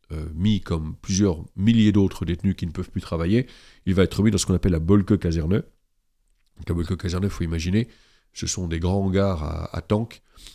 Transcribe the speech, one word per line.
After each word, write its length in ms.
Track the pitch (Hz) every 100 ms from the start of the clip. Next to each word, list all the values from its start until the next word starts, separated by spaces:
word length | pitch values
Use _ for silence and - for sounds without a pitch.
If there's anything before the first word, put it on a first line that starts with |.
| -
euh, 140 | 78 78
mis 260 | 78 104 104
comme 360 | - 82 78 65
plusieurs 360 | - 95 101 80 - -
milliers 380 | 104 117 107
d'autres 320 | 101 95 - 87
détenus 300 | 87 101 87
qui 100 | 87
ne 60 |
peuvent 200 | 82 87
plus 100 | 95
travailler. 460 | - 82 85 117 131 - - _ -
Il 80 |
va 100 | 92
être 180 | 87 -
mis 100 | 107
dans 80 | 98
ce 60 | -
qu'on 100 | 90
appelle 180 | 98
la 60 | 82
Bolke-Kaserne. 840 | 82 101 92 101 85 82 78 107 - _ _ _ _ _ _ _ _ -
Donc 100 | -
la 80 | 85
Bolke-Kaserne, 540 | 80 90 85 90 98
faut 140 | - 85
imaginer, 420 | 82 85 104 120 _ _ _ _
ce 140 | - 85
sont 200 | - 87
des 120 | 82
grands 260 | 87 98 98
hangars 380 | 95 98 85
à, 300 | 76 80 80
à 80 | -
tanks. 400 | - 107 117 - _ - -